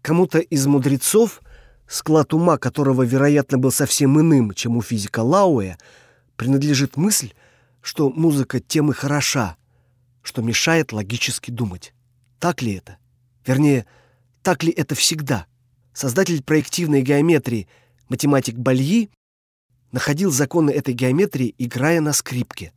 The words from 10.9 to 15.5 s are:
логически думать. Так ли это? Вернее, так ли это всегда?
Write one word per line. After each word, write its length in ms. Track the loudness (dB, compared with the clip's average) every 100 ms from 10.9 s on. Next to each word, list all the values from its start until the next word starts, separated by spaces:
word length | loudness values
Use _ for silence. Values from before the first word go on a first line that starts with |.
логически 580 | -6 -6 -6 -6 -6 -10
думать. 420 | -6 -6 -6 -18 _ _ _ _ _
Так 240 | -4 -4
ли 100 | -6
это? 240 | -6 -10 -20 _ _ _ _ -4
Вернее, 400 | 2 4 2 -2 _ _ _ _ _
так 200 | -2 0
ли 80 | 0
это 240 | -2 -4
всегда? 520 | -2 -2 -2 -4 -4 -6